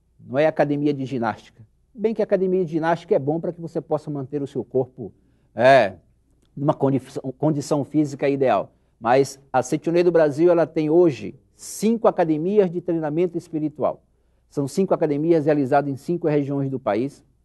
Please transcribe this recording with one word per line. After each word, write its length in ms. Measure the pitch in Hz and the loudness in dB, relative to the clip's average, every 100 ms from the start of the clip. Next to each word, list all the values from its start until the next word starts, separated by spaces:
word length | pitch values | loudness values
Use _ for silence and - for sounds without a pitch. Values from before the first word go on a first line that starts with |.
| _ _ | _ _
não 200 | 110 131 | -6 0
é 80 | 156 | 0
academia 480 | 156 143 143 147 | 2 0 0 -2
de 100 | 139 | -2
ginástica. 580 | 127 127 113 - - _ - _ _ | -4 -4 -4 -6 -14 _ -20 _ _
Bem 200 | 240 220 | -6 -4
que 80 | 220 | -2
a 20 | |
academia 400 | 202 196 185 185 | 0 0 0 0
de 80 | 165 | -2
ginástica 420 | 160 160 165 - | -2 -2 -2 0
é 40 | 185 | -2
bom 200 | 135 160 | 0 -4
para 140 | 175 | -6
que 80 | 165 | -10
você 200 | 165 165 | -8 -8
possa 300 | - 151 151 | -4 -6 -4
manter 320 | 143 131 147 | -10 -8 -8
o 40 | 139 | -6
seu 180 | 127 | -8
corpo, 480 | 107 131 127 - 98 _ _ _ _ | -4 -2 -2 -6 -16 _ _ _ _
é, 400 | - 127 135 98 90 _ _ _ _ _ - | 2 6 6 4 -2 _ _ _ _ _ -6
numa 180 | 143 | -4
condi-, 260 | - 135 135 - - 135 - | 0 0 0 -4 -10 -10 -4
condição 460 | 151 147 - 147 | -2 -2 -2 -4
física 440 | 123 151 143 147 143 | -2 -2 -2 -2 -2
ideal. 440 | 139 127 98 - _ _ _ | 0 2 2 -2 _ _ _
Mas 400 | 110 135 139 - _ | 2 2 2 -4 _
a 100 | 131 | -2
Setionei 400 | - 156 170 170 | -2 -4 0 2
do 100 | 180 | 4
Brasil, 380 | 170 156 139 175 | 4 2 4 4
ela 160 | 170 160 | 4 2
tem 240 | 165 151 | -2 2
hoje 440 | 170 175 113 95 - _ | 4 4 2 -10 -16 _
cinco 540 | _ - - 214 226 220 | _ -16 -4 -2 2 0
academias 640 | 175 165 151 175 208 185 | 2 0 0 0 2 2
de 100 | 175 | -2
treinamento 580 | 170 165 156 156 180 170 | -4 -4 -2 -2 -2 -4
espiritual. 640 | - 156 151 139 98 - _ _ _ _ _ | -8 -6 -6 -4 -4 -4 _ _ _ _ _
São 160 | - 139 | -6 -4
cinco 260 | - 190 | -2 0
academias 540 | 165 160 147 165 165 147 | 0 0 -2 2 2 2
realizadas 460 | 147 127 143 143 | 0 2 2 0
em 40 | 127 | -6
cinco 300 | - 175 165 | -4 -2 0
regiões 420 | 147 139 139 135 | 0 0 -4 -4
do 100 | 131 | -4
país, 460 | 107 104 139 - _ _ | -2 -2 -2 -8 _ _